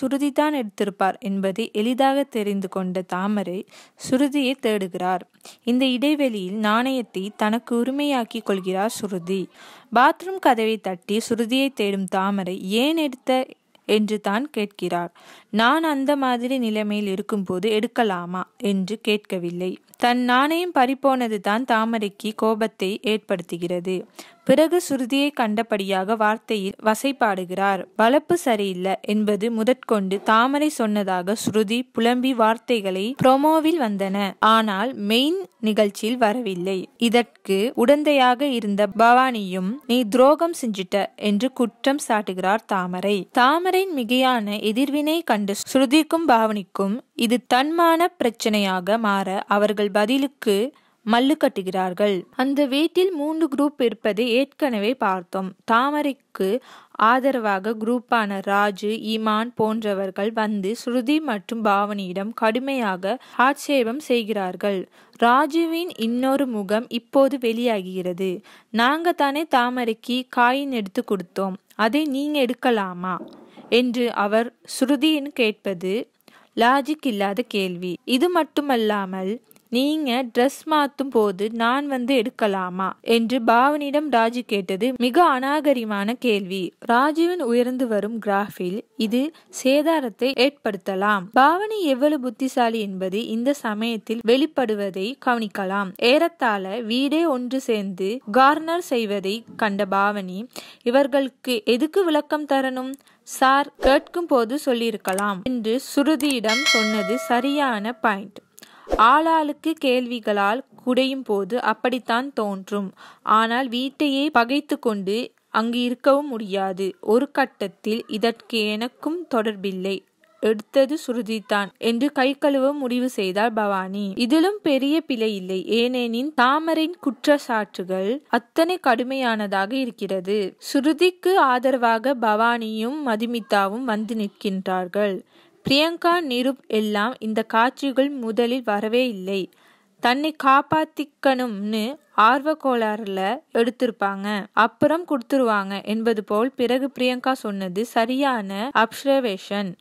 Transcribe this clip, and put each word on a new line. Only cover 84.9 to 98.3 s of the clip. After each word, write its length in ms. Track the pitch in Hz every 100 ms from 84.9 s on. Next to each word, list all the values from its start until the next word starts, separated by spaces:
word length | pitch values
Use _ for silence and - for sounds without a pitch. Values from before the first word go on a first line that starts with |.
| 247
மிக 420 | 247 254 339 262
அநாகரிகமான 760 | 269 302 294 262 220 202 202 240
கேள்வி. 540 | 247 202 185 190 180 - -
ராஜுவின் 540 | 240 285 311 339 359
உயர்ந்து 440 | 247 233 247 254 254
வரும் 320 | 208 202 233 202
கிராஃபில் 540 | 196 202 - 185 202 - -
இது 380 | 220 247 294 - _ -
சேதாரத்தை 680 | 254 285 302 320 254 - 254 262
ஏற்படுத்தலாம். 840 | 269 277 226 202 - 190 208 208 180
பாவனி 460 | 254 277 349 427 427
எவ்வளவு 380 | 330 254 294 302
புத்திசாலி 600 | 247 226 262 - 233 226
என்பது 460 | 202 190 185 196 240
இந்த 260 | 226 240
சமயத்தில் 680 | 285 233 208 233 220 - 226 220
வெளிப்படுவதை 880 | 262 302 294 240 208 202 180 202 277 -
கவனிக்கலாம். 680 | 240 214 - 190 202 190 190
ஏறத்தாழ 840 | 240 294 330 339 247 202 190 220
வீடே 460 | 220 247 277 302 339
ஒன்று 340 | 254 247 262
சேர்ந்து 600 | 254 214 196 180 196 247 -